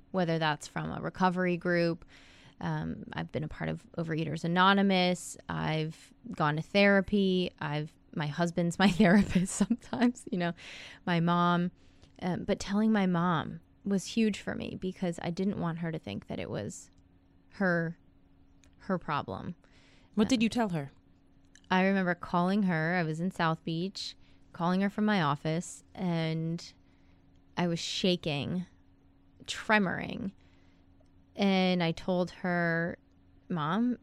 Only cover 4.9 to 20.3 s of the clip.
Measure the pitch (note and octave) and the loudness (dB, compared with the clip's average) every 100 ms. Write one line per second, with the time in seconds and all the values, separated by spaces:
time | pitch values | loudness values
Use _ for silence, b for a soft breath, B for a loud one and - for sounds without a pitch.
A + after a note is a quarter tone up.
4.9 | F#3 F3+ F3+ - - - E3 D#3 D#3 D#3 | 4 4 0 -6 -14 -8 -4 -2 -2 -4
5.9 | - - - - - D3+ D3+ - G3+ G3+ | -8 -18 -18 -10 -2 0 0 0 4 6
6.9 | G3 F#3 G#3 F#3+ F#3 F3 - D3+ D3+ D3+ | 6 4 2 4 2 0 -4 -6 -4 -6
7.9 | - _ - D3 D3 F3 E3+ E3+ E3 F#3+ | -12 _ -6 -4 0 0 0 0 4 4
8.9 | F3+ G#3 G3+ G3 F#3 F#3 - G3+ A#3 - | 6 8 8 6 2 2 0 0 -2 -4
9.9 | B3+ B3 - - F3+ E3+ E3+ B B B | 0 0 0 -4 -2 -2 -4 B B B
10.9 | B - E3+ E3+ F3 F3 F3 F3+ - b | B 0 2 2 4 4 2 0 -6 b
11.9 | b b - F#3 E3+ - G3 - G3+ A3 | b b -8 -4 -4 -2 -4 0 2 4
12.9 | G#3+ F#3 F3 F3 D#3+ A1 E3 - _ G3 | 4 2 2 2 0 -2 -10 -18 _ -2
13.9 | G3 - A#3 A3 G3 - - - - F#3 | -2 -2 0 0 0 -6 -8 -8 -8 -8
14.9 | - F3+ E3+ - E3+ F#3+ - E3+ E3 E3+ | -4 -6 -4 -6 -4 -4 -4 -4 -6 -6
15.9 | D#3+ - - - - F2 C3 G#2 - - | -8 -8 -10 -8 -8 -6 -6 -8 -12 -18
16.9 | - - _ _ _ _ - F#3+ E3+ E3 | -20 -20 _ _ _ _ -2 0 0 -2
17.9 | E3+ - - - - - - - - - | -8 -18 -20 -20 -20 -20 -20 -20 -12 -4
18.9 | F#3 - C#3+ - F#2+ - E3+ - b b | -4 -2 -4 -4 -8 -10 -12 -18 b b
19.9 | b b - A3 | b b 0 2